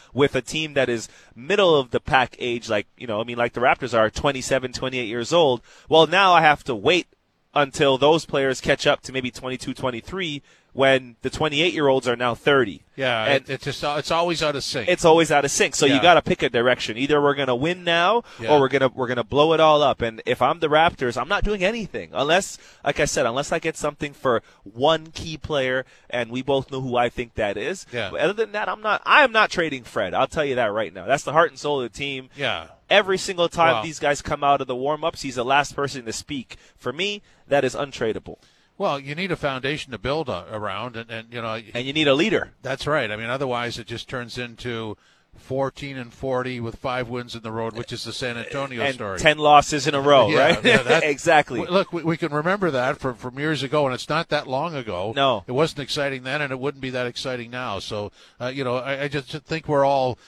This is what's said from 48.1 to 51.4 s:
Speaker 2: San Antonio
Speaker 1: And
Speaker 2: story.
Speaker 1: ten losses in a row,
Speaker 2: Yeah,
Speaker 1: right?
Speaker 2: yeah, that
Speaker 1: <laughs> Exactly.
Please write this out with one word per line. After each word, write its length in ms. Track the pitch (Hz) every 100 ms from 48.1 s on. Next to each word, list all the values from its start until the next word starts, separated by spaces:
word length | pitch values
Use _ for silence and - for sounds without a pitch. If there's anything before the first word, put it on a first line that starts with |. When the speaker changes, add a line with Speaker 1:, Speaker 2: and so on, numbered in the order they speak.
Speaker 2:
San 240 | - 127 117
Antonio 440 | 113 143 139 123
Speaker 1:
And 140 | 143 127
Speaker 2:
story. 240 | 107 92
Speaker 1:
ten 180 | 160 151
losses 500 | 151 147 - 151 135
in 80 | 143
a 60 |
row, 260 | 139 139 131
Speaker 2:
Yeah, 100 | -
Speaker 1:
right? 260 | 143 170 -
Speaker 2:
yeah, 160 | 220
that 200 | 123 165
Speaker 1:
<laughs> 20 | 156
Exactly. 540 | 139 170 151